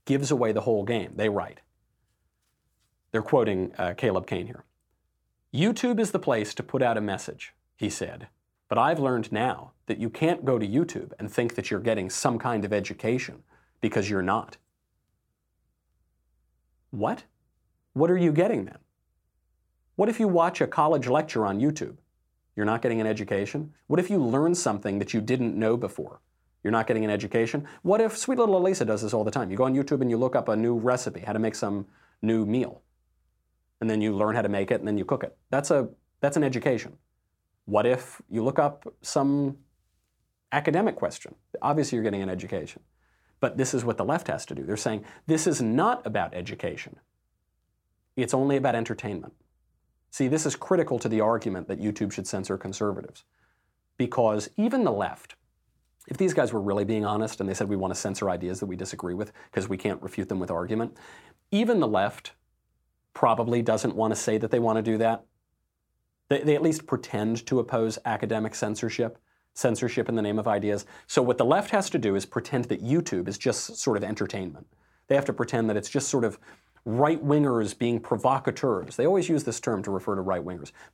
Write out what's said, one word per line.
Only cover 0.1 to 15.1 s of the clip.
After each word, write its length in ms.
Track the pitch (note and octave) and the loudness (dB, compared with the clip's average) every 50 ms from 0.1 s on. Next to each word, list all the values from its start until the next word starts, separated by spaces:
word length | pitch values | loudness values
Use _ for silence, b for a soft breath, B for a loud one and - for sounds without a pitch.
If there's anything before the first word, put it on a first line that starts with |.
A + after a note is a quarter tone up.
| C#3 C#3 C#3+ B2+ | 0 0 2 2
away 220 | D3+ B2 A#2+ A2 | 2 2 2 2
the 100 | G#2+ G#2+ | 2 2
whole 220 | - B2 A2+ G#2 G2 | 2 2 2 2 2
game. 300 | A2 A#2+ A2 F#2 - C#2 | 0 -2 -2 -2 -4 -4
They 140 | E2+ G#2 G#2+ | -2 0 0
write. 320 | G2+ F#2+ - - - - _ _ _ _ _ _ _ _ _ _ _ _ _ _ _ _ _ _ _ _ _ _ _ _ _ _ _ _ _ _ | 0 0 -4 -6 -10 -20 _ _ _ _ _ _ _ _ _ _ _ _ _ _ _ _ _ _ _ _ _ _ _ _ _ _ _ _ _ _
They're 120 | - A2 G#2+ | -2 -2 0
quoting, 480 | - D3+ C3+ A2+ G#2+ G2 F#2 F#2 - - - | 4 4 4 4 4 0 0 -2 -4 -4 -4
uh, 160 | F2+ F2+ F2+ | -4 -4 -4
Caleb 300 | - - A2+ F#2+ F#2 F#2 | -2 -2 0 0 -2 -2
Cain 180 | - - F#2 F#2+ | -4 -6 -6 -8
here. 200 | G#2 - - - _ _ _ _ _ _ _ _ _ _ _ _ _ _ _ _ _ | -8 -12 -18 -20 _ _ _ _ _ _ _ _ _ _ _ _ _ _ _ _ _
"YouTube 480 | - B2+ F3 A3 A3+ - - B3 A#3+ G#3 | -2 0 2 2 2 0 0 0 2 0
is 120 | A3 - | 0 0
the 80 | - F3+ | -2 -2
place 340 | - D#3 B2 A2 G#2 - - | 0 0 0 0 0 -4 -6
to 80 | - | -10
put 220 | G#2 - - C3 B2+ | -6 -2 0 2 2
out 140 | A#2+ A2+ | 2 2
a 40 | A2 | 0
message," 540 | G#2+ G#2 F#2+ F#2 - - D2+ - - - - _ _ _ _ | -2 -4 -4 -6 -8 -10 -14 -14 -16 -20 -20 _ _ _ _
he 140 | - G#2+ G2+ | -6 -6 -4
said. 380 | - - F2+ - - - - - _ _ _ _ _ _ _ | -4 -4 -8 -8 -10 -12 -16 -20 _ _ _ _ _ _ _
"But 100 | - G#2+ | -2 2
I've 220 | A2 A#2+ D3 E3+ D#3 | 4 4 4 2 2
learned 320 | C#3 C3 B2+ A#2 G#2+ - | 0 0 0 0 -2 -2
now 400 | A2 G#2+ A#2+ C3 G2+ - - - _ _ _ | -2 -2 0 -2 -2 -6 -10 -20 _ _ _
that 120 | - A2 | -6 -4
you 120 | - A2 A2+ | -2 -4 -4
can't 360 | - - D#3 E3 F3 E3+ - | -2 0 2 2 2 2 0
go 140 | C3+ B2+ A2+ | 0 0 0
to 80 | G#2+ | 0
YouTube 460 | G2 G#2 C#3+ E3+ E3+ - - D2+ - - | 0 0 0 0 0 -4 -8 -10 -10 -12
and 140 | - G#2+ A2 | -10 -10 -4
think 240 | - - A#2+ A#2 - | -2 0 0 0 -2
that 160 | - - - | -4 -4 -4
you're 80 | G#2+ F#2+ | -4 -2
getting 300 | - A#2 A2 G#2 F#2 F#2 | 0 0 0 0 -2 -4
some 280 | - - - C#3 A#2+ | -4 -2 0 0 0
kind 280 | A2 - B2+ A#2+ G#2+ G2 | 0 -2 -2 -2 -2 -2
of 80 | G2 G#2 | 0 0
education 680 | G2+ G2 - G2+ - - A2 B2 B2 - - C3 - - b b b b b b b | -2 -2 -4 -6 -4 -2 -2 -2 -2 -4 -8 -14 -16 -20 b b b b b b b
because 280 | b G#2+ - A2+ G2 G2+ | b 0 0 0 0 0
you're 120 | G#2 F#2+ | 0 0
not." 360 | F#2 F#2 G2+ A#2 - - - - _ _ _ _ _ _ _ _ _ _ | 0 0 0 -2 -2 -6 -14 -20 _ _ _ _ _ _ _ _ _ _